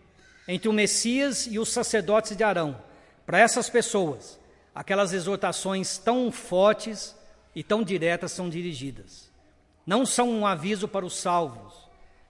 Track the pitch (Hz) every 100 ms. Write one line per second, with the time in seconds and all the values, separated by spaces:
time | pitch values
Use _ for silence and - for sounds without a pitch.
0 | _ _ - - - 185 220 214 202 -
1 | 226 254 277 254 240 214 226 - 214 220
2 | 170 214 214 196 214 175 156 123 - -
3 | - _ - 170 226 - 214 240 - 208
4 | 175 131 - - - _ _ - - 196
5 | 196 185 170 196 190 170 185 190 180 -
6 | - 247 247 - - 180 202 208 226 214
7 | - - - - _ - 147 214 202 185
8 | 165 175 175 - 180 160 175 147 135 113
9 | 98 - - _ _ _ _ _ - 202
10 | 262 - 247 226 208 180 170 214 202 196
11 | 185 - 185 175 160 117 101 - - -
12 | - _ _